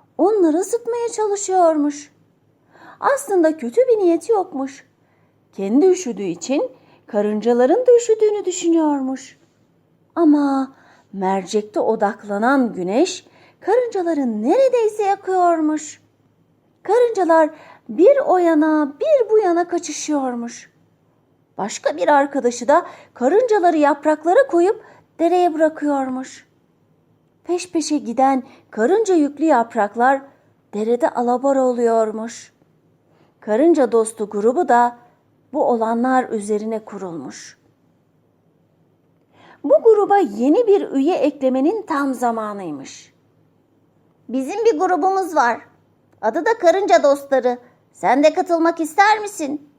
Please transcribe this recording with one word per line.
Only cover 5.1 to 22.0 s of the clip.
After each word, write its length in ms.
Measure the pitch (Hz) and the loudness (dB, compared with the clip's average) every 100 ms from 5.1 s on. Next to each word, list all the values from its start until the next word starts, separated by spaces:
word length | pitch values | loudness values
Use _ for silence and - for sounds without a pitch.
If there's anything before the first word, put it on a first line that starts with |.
| _ _ _ _ | _ _ _ _
Kendi 340 | - 196 247 370 | -10 -2 2 4
üşüdüğü 360 | 359 247 202 | 2 -2 -6
için 480 | 196 170 - 277 508 - _ _ - | -6 -6 -4 -4 -4 -10 _ _ -6
karıncaların 800 | 208 208 214 220 240 254 415 508 | -2 -2 -2 0 2 2 2 4
da 100 | 480 | 4
üşüdüğünü 480 | 466 427 427 415 | 2 0 2 0
düşünüyormuş. 960 | 370 349 339 330 311 285 262 262 - - _ _ _ _ _ _ _ | -4 -4 0 0 0 -2 -4 -8 -12 -20 _ _ _ _ _ _ _
Ama 580 | - 330 294 285 269 262 - _ _ _ | 0 2 2 2 -2 -4 -10 _ _ _
mercekte 680 | 196 190 196 180 214 208 339 | -6 -2 -2 -2 -6 -4 -2
odaklanan 920 | - 220 202 - 208 202 233 277 240 | -2 0 -2 -4 -8 -2 0 2 0
güneş 540 | 180 180 220 359 - - _ _ _ | -4 -2 0 -2 -4 -18 _ _ _
karıncaları 800 | - 466 480 415 339 302 254 214 | -2 0 0 -4 -4 -2 -4 -2
neredeyse 600 | 226 440 539 494 427 427 | 0 2 2 2 -2 -2
yakıyormuş. 1000 | 392 392 381 370 349 330 311 311 - - _ _ _ _ _ _ _ _ | -2 -2 -2 0 2 2 -2 -4 -8 -20 _ _ _ _ _ _ _ _
Karıncalar 680 | - 453 480 403 330 320 311 320 - - - | -2 2 2 0 2 4 2 -2 -20 -20 -8
bir 300 | 220 403 554 - | 4 4 4 2
o 120 | 370 | 2
yana 540 | 339 320 311 311 285 285 | 4 2 2 2 -2 -4
bir 300 | 571 571 427 | 0 2 4
bu 80 | 440 | 2
yana 300 | 392 339 349 | 2 0 0
kaçışıyormuş. 1040 | 349 339 294 - 294 262 240 233 - - _ _ _ _ _ _ _ _ - | -4 -6 -10 -4 -4 -4 -6 -10 -14 -20 _ _ _ _ _ _ _ _ -10
Başka 380 | 202 - - | -8 -6 -6
bir 120 | 302 | -2